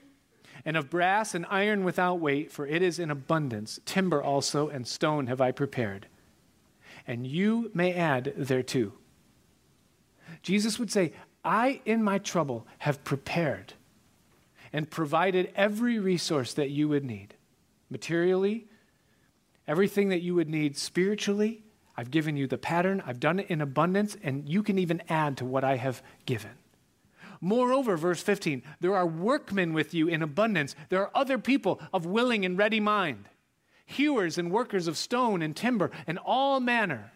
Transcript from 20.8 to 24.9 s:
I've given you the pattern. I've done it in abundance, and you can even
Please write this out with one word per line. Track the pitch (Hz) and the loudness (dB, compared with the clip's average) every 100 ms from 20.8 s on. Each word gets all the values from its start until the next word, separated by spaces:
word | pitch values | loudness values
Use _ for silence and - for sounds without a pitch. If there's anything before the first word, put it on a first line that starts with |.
| - 175 190 208 208 202 214 226 - _ _ - | -4 0 0 0 0 0 0 -2 -16 _ _ -12
I've | 120 | -4
given | 156 156 143 | -2 0 -2
you | 131 | -2
the | 127 | -4
pattern. | - 170 185 196 139 | -2 0 2 0 -4
I've | 123 | -2
done | 151 185 | 0 0
it | 190 | -2
in | 156 | -2
abundance, | 143 135 170 196 208 - | 0 2 2 2 0 -4
and | 147 139 143 | -6 -4 -2
you | 196 | 0
can | 208 190 | 2 0
even | 170 | 0